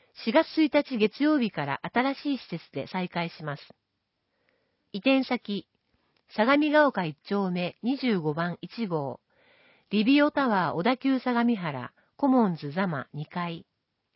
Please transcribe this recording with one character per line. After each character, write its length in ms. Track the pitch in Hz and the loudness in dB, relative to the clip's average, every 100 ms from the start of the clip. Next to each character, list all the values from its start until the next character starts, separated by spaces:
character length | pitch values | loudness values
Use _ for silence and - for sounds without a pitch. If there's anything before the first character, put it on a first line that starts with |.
| _ - 226 | _ -8 0
四 60 | |
月 300 | 269 320 - | 2 2 2
一 80 | 302 | 2
日 280 | 294 285 247 | 2 0 0
月 240 | 214 - | 0 2
曜 180 | 294 302 | 2 2
日 100 | 220 | 0
か 140 | - | -2
ら 160 | 143 135 170 | -6 -6 -4
新 240 | 233 262 269 | -2 -2 -2
し 180 | 294 | -4
い 40 | 262 | -4
施 100 | - | -6
設 200 | 170 - | -12 -8
で 140 | - - | -10 -6
再 220 | 190 180 | -6 -4
開 220 | 175 170 | -6 -8
し 120 | - | -8
ま 140 | 151 139 | -10 -10
す。 60 | - _ _ _ _ _ _ _ _ _ _ _ _ | -14 _ _ _ _ _ _ _ _ _ _ _ _
移 60 | 202 | -4
転 240 | 269 269 | 2 2
先、 440 | 254 247 - 202 - _ _ _ _ _ _ | 2 -4 -4 -8 -8 _ _ _ _ _ _
相 220 | - 220 294 | 0 2 4
模 140 | 302 | 4
が 160 | 302 294 | 4 4
丘 180 | 196 | 2
一 140 | 165 143 - | -4 -8 -4
丁 220 | 202 185 | -2 0
目 260 | 180 175 - | -2 -4 -4
二 160 | 226 269 | -4 -2
十 200 | 254 190 | 0 0
五 140 | 156 | 0
番 240 | 147 175 160 | -2 -4 -6
一 240 | 170 - 214 | -12 -8 -4
号、 340 | 160 139 - _ _ _ _ _ _ _ | -4 -4 -8 _ _ _ _ _ _ _
リ 140 | 208 | 0
ビ 180 | 214 285 | 4 4
オ 80 | 294 | 4
タ 180 | 294 262 | 2 0
ワ 220 | 196 156 | 2 0
ー 20 | |
小 100 | 165 | 0
田 140 | 202 254 | 0 0
急 220 | 269 262 | 0 0
相 260 | 254 233 | 0 2
模 100 | 240 | 2
原、 380 | 220 165 135 123 - _ - | 0 -2 -6 -10 -16 _ -2
コ 120 | 269 | 2
モ 200 | 262 208 | 4 4
ン 80 | 160 | 0
ズ 140 | 143 | -4
ザ 160 | 165 190 | -2 -2
マ 200 | 139 - | -4 -8
二 140 | 147 151 | -10 -8
階。 400 | 180 175 170 - _ _ _ _ | -8 -8 -10 -16 _ _ _ _